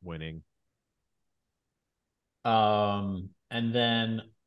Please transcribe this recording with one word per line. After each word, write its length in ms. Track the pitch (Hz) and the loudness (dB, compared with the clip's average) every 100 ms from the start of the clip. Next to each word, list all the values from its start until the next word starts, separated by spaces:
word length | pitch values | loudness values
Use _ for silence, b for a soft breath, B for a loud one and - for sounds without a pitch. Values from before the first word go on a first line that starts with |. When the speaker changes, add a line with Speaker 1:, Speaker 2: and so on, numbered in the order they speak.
Speaker 1:
winning. 400 | 87 80 80 80 - _ _ _ _ _ _ _ _ _ _ _ _ _ _ _ _ _ _ _ | -14 -12 -12 -14 -18 _ _ _ _ _ _ _ _ _ _ _ _ _ _ _ _ _ _ _
Speaker 2:
Um, 840 | 117 110 107 104 104 101 101 92 95 _ - | 2 4 4 4 2 0 -2 -6 -8 _ -8
and 240 | 120 117 | -4 0
then 460 | 120 117 117 113 113 - _ | 2 2 2 0 -4 -8 _